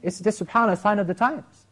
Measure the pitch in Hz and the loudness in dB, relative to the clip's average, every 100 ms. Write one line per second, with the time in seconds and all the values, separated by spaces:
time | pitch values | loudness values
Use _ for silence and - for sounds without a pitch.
0 | - 180 190 214 175 233 233 180 208 208 | -6 -2 -4 -2 0 2 2 2 0 0
1 | 180 180 240 302 - _ _ | -2 0 -2 -2 -12 _ _